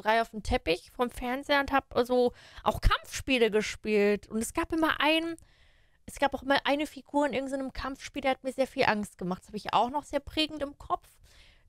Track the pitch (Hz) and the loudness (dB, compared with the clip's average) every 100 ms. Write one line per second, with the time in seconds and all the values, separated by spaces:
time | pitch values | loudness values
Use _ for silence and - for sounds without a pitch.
0 | 208 226 226 214 - 254 - 349 - - | 2 2 2 -4 0 0 2 -2 -2 -4
1 | 247 - 247 254 285 285 277 277 - - | -4 -2 -6 -4 2 2 4 0 0 0
2 | 247 247 247 - - - - - - 539 | 2 4 2 0 -20 -4 -2 2 4 2
3 | - - - 262 226 214 208 - 214 214 | -2 -8 0 4 4 4 0 -6 0 4
4 | 202 208 - 214 233 - 330 320 311 - | 4 2 -2 -6 -4 -4 -2 0 0 2
5 | 285 320 330 330 - _ _ _ _ _ | 2 2 -2 -8 -14 _ _ _ _ _
6 | - - 277 269 262 277 - 285 302 - | -14 -2 -2 -2 0 0 2 -2 -2 -10
7 | - 285 285 226 269 269 269 - 262 269 | -4 0 0 -2 -4 -6 -8 -8 -10 -10
8 | - 294 269 254 262 247 262 277 - 214 | -12 -4 -2 -2 -4 -4 -4 0 2 0
9 | 208 - 180 202 - 214 - 185 240 294 | -4 -8 -6 -6 -8 -12 -2 0 0 -2
10 | - 285 - - 311 311 285 - - - | -4 -6 -4 -2 -2 -2 -10 -10 -6 -6
11 | _ _ - - - _ | _ _ -20 -20 -20 _